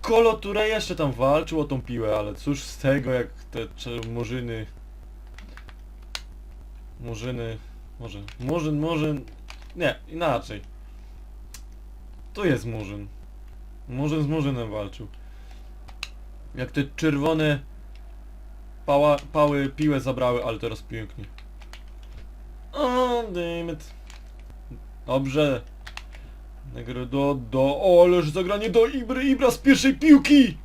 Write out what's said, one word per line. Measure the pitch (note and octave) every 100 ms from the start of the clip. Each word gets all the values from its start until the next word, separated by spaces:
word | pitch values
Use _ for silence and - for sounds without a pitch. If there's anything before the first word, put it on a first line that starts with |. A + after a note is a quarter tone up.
Kolo | - A3+ A#3
Touré | G#3+ G3+ G3+
jeszcze | G#3+ A3 G#3 F3
tam | D3
walczył | A#2 C3 D3+ E3 D#3+
o |
tą | D3+ C3+
piłę, | - A#2 A2 G#2+
ale | G#2
cóż | G#2 - C#3
z | - -
tego, | C3+ C3+ B2+
jak | B2+ A#2+
te | - - A#2+ A2 -
cze-, | B2 A#2+ A2+
murzyny... | A#2 A2 B2+ A#2+ A2+ G#2 - - - - - - - - - - - - - - - - - - - - - - -
Murzyny... | A#2+ A2 B2 B2 A#2 A2 - - - -
Może... | A#2 G#2 G2+ -
Murzyn, | B2+ E3 D#3 D3+
Murzyn... | D#3 E3 D3+ D3 - - - - - -
Nie, | D#3 - -
inaczej. | D#3+ E3+ A#2+ - G#2 - - - - - - - - - - - - - - - - -
Tu | -
jest | F#3+ B2 A2+
Murzyn. | A2+ G2+ G2+ G2+ - - - - - - - -
Murzyn | B2+ D3 D#3
z | C#3+
Murzynem | D#3+ C#3+ B2+ A2+
walczył. | G#2+ G2+ - A2 - - - - - - - - - - - - - -
Jak | B2+ B2+
te | -
czerwone | C#3 - D#3+ C#3+ D3+ D#3+ D#3 C#3+ - - - - - - - - - - - - -
pała-, | C#3+ D3 C#3+ C3+
pały | D#3 D3 C#3+ C#3
piłę | C#3 D3+ C#3
zabrały, | A#2+ B2+ B2 A#2+
ale | A#2+ A2
teraz | A2+ G#2+
pięknie. | - A2+ G#2+ - G2 - - - - - - - - - - - - - -
O, | C#4 C4+ B3 B3+ A#3+
damn | A3 F3 E3+ E3+ E3+
it. | D#3 - - - - - - - - - - - - -
Dobrze. | C3 C3+ C#3 D3 C3 - - - - - - - - - - C3
Negredo | B2 A#2 B2 B2 C#3 C#3
do, | C3+ A2+ C3 C3+ C#3+ F#3+ F3
ależ | F3+ F3+ D3+
zagranie | F3 F3+ G3+ A3
do | A3+ A#3
Ibry, | C#4 A3+ B3+
Ibra | C#4 C4 C4
z | A#3
pierwszej | C#4 C4 C4+
piłki! | C4+ D#4 C#4 C#4 D4 A#3 -